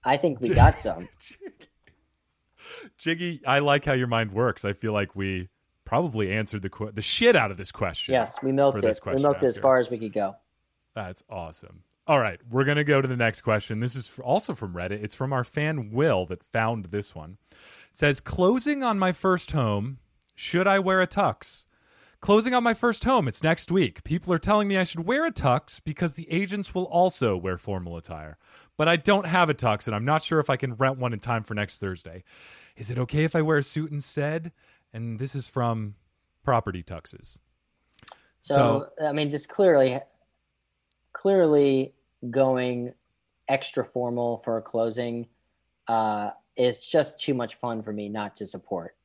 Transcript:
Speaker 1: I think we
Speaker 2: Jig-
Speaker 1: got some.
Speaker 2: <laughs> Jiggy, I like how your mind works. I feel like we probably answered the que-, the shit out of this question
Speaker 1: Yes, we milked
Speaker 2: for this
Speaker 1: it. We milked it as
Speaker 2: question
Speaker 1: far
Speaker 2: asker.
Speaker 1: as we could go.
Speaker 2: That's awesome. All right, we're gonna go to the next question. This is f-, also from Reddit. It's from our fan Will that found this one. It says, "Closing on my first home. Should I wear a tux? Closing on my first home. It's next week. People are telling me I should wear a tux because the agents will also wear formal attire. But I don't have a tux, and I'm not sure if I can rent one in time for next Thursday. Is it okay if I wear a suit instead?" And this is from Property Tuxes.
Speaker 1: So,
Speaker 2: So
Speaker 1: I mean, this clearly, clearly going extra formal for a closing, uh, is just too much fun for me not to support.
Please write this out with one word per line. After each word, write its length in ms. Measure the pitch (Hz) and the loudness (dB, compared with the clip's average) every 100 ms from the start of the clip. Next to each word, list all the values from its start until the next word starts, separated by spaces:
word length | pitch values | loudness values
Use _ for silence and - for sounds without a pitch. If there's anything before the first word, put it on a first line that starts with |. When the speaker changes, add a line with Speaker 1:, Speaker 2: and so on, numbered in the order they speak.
Speaker 1:
I 140 | 127 139 | 2 2
think 240 | 175 127 | 2 0
we 60 | 123 | 0
Speaker 2:
Jig- 80 | 185 | 8
Speaker 1:
got 220 | 151 - | 6 6
some. 260 | 107 82 90 | -4 -6 -12
Speaker 2:
<laughs> 1800 | _ - - 392 _ - _ _ _ _ _ _ _ _ _ - 480 403 _ | _ -20 -18 -20 _ -20 _ _ _ _ _ _ _ _ _ -20 -18 -18 _
Jiggy, 460 | 160 165 175 160 135 | -6 -4 -4 -6 0
I 120 | 139 | 2
like 260 | 143 143 | 4 2
how 80 | 147 | 2
your 140 | 131 123 | 0 0
mind 260 | 117 110 | 0 -2
works. 320 | 95 123 - | 0 -2 -2
I 80 | 101 | -6
feel 220 | 101 110 | -4 -2
like 200 | 104 98 | -2 -2
we 360 | 98 98 95 90 _ _ _ | -4 -4 -4 -8 _ _ _
probably 480 | - 120 170 110 98 | -2 0 0 -2 0
answered 300 | 104 107 107 | -2 -2 -6
the 80 | 95 | -8
que-, 220 | - 107 | -8 -8
the 100 | 104 | -6
shit 340 | - - 233 190 | -2 2 4 4
out 140 | 110 | 2
of 80 | 95 | -4
this 140 | 95 | -12
question 400 | - 95 82 - | -4 -4 -4 0
Speaker 1:
Yes, 280 | 131 110 - | 0 0 -4
we 100 | 131 | -2
milked 280 | 135 139 117 | 4 4 4
Speaker 2:
for 60 | 110 | 0
this 120 | 107 | 0
Speaker 1:
it. 60 | - | -2
We 140 | 135 | 0
milked 200 | 143 139 | 2 2
it 60 | 135 | 0
as 40 | 104 | 2
Speaker 2:
question 60 | |
Speaker 1:
far 160 | 135 131 | 4 4
Speaker 2:
asker. 80 | 120 | 2
Speaker 1:
as 20 | |
we 80 | 120 | -4
could 160 | 110 | -4
go. 220 | 104 98 98 _ _ _ _ _ | -2 -4 -6 _ _ _ _ _
Speaker 2:
That's 280 | - 95 92 _ | -12 -12 -12 _
awesome. 540 | 104 82 85 - 87 _ _ - | -12 -12 -14 -20 -20 _ _ 0
All 120 | 147 | 2
right, 220 | 110 87 117 | 2 -4 -4
we're 140 | 120 | 0
gonna 180 | 135 147 | 2 2
go 180 | 147 143 | 4 4
to 60 | 131 | 2
the 100 | 127 | 2
next 260 | 113 - | 0 0
question. 360 | - 107 - 107 | 0 0 0 -4
This 160 | 123 | -4
is 140 | 127 113 | -6 -12
f-, 160 | - | -12
also 300 | 123 170 - | 0 0 0
from 180 | 151 101 | -8 -8
Reddit. 280 | 87 92 104 | -6 -6 -6
It's 100 | 107 | -8
from 180 | - 135 | -6 -2
our 120 | 135 | -2
fan 460 | 123 - 151 156 107 | -2 -4 -2 -2 -4
Will 340 | 110 156 98 87 | 0 2 2 -2
that 160 | 87 _ | -8 _
found 340 | 117 113 117 90 | -2 -2 -2 -6
this 280 | 104 101 | -6 -8
one. 220 | 85 78 95 _ | -12 -16 -18 _
It 40 | - - - - - | -20 -20 -20 -20 -2
says, 220 | 147 139 | 0 0
"Closing 640 | - - 185 247 285 285 | -4 2 4 4 0 -2
on 160 | 254 202 | 0 2
my 140 | 190 | 0
first 400 | 180 190 180 - | 0 0 0 0
home. 460 | 151 117 101 113 135 _ _ _ | 0 2 0 -4 -10 _ _ _
Should 320 | _ - 175 190 | _ -2 2 4
I 120 | 196 | 4
wear 220 | 190 190 | 4 2
a 40 | 180 | 2
tux? 600 | - 185 - - - - _ _ _ _ _ | 2 0 0 -10 -16 -18 _ _ _ _ _
Closing 320 | - 208 226 | 4 4 6
on 120 | 254 | 2
my 100 | 233 | 2
first 300 | 226 240 220 | 2 0 0
home. 240 | 233 262 135 | 2 2 2
It's 140 | - | 0
next 260 | 160 165 - | 0 0 0
week. 320 | 180 151 - | 2 2 -2
People 300 | - 170 170 | -6 -4 0
are 60 | 170 | 0
telling 260 | 190 214 202 | 2 2 2
me 100 | 190 | 0
I 60 | |
should 240 | 180 165 170 | 0 -4 -2
wear 180 | 269 | 0
a 60 | 330 | 0
tux 500 | - 139 127 - - | 0 0 0 -2 -14
because 320 | - 151 170 | -10 -4 -4
the 160 | - 165 | -4 -4
agents 440 | 165 196 202 190 | -4 -2 -4 -4
will 100 | 185 180 | -4 -2
also 500 | 170 185 - 117 92 | 2 2 2 0 0
wear 200 | 92 90 | -2 -6
formal 400 | - 95 87 85 | -6 -8 -8 -12
attire. 400 | - 80 78 76 _ - _ - | -12 -14 -14 -18 _ -20 _ -2
But 120 | 156 | 2
I 80 | 170 | 2
don't 300 | 170 202 160 | 4 2 2
have 220 | 180 170 | 2 2
a 60 | |
tux, 320 | 147 123 104 - | 2 0 0 -2
and 80 | |
I'm 100 | 104 | -4
not 180 | 120 156 | 0 -2
sure 160 | - 160 | 0 -2
if 100 | 143 | 0
I 60 | 131 | -2
can 180 | 131 | -2
rent 240 | 113 135 131 | 0 0 0
one 140 | 123 | -4
in 80 | 110 | -4
time 240 | 117 113 | -4 -4
for 100 | 107 | -4
next 240 | 104 101 - | -6 -6 -6
Thursday. 460 | 98 90 85 87 - - - - - _ | -8 -8 -14 -18 -20 -20 -20 -20 -20 _
Is 140 | 110 | -8
it 80 | 123 | -6
okay 240 | 123 147 | -2 0
if 120 | 156 165 | 2 2
I 60 | |
wear 160 | 151 151 | 2 2
a 40 | |
suit 300 | 139 156 151 | 0 -6 -6
instead?" 580 | 147 139 - 147 160 165 _ _ _ _ | -6 -6 -4 -4 -4 -8 _ _ _ _
And 280 | 113 117 110 | -10 -8 -8
this 160 | 135 139 | -8 -8
is 100 | 123 | -8
from 480 | - 120 113 107 101 _ _ _ _ | -2 -2 -2 -6 -12 _ _ _ _
Property 400 | - 120 107 90 | 0 0 0 -8
Tuxes. 560 | 85 85 - - - - _ _ _ _ _ _ - - _ _ | -10 -14 -14 -20 -20 -20 _ _ _ _ _ _ -20 -20 _ _
Speaker 1:
So, 480 | - 139 123 117 - - | 0 4 4 2 -2 -4
Speaker 2:
So 80 | 151 | -2
Speaker 1:
I 60 | |
mean, 180 | 147 147 | 0 -2
this 160 | 143 - | -2 -8
clearly, 540 | - 190 147 131 127 - _ _ _ _ _ _ _ _ _ _ | 4 6 8 6 2 -8 _ _ _ _ _ _ _ _ _ _
clearly 800 | - 196 196 165 151 143 135 135 _ _ _ 123 | -4 2 4 6 6 6 4 0 _ _ _ -4
going 600 | 127 131 127 127 123 123 - _ _ _ _ - | 2 4 4 0 -4 -6 -12 _ _ _ _ -2
extra 340 | 135 - - | -2 -2 -4
formal 540 | 123 123 123 120 120 117 | -4 -4 -2 -2 -2 -4
for 140 | - 113 | -4 -4
a 40 | |
closing, 640 | 110 117 113 113 120 117 117 _ _ _ _ _ - | -4 -2 -2 -2 -4 -6 -10 _ _ _ _ _ -2
uh, 420 | 113 110 104 104 - _ - | 0 0 -2 -6 -10 _ 0
is 280 | 123 120 | 0 0
just 340 | - 165 147 - | 0 0 0 -4
too 140 | - | -4
much 220 | 127 117 | -2 -4
fun 280 | - 120 113 | -6 -8 -6
for 100 | 110 | -8
me 140 | 104 104 | -8 -8
not 260 | 107 104 - | -6 -8 -8
to 100 | 101 | -12
support. 480 | 92 _ 92 82 _ | -12 _ -8 -8 _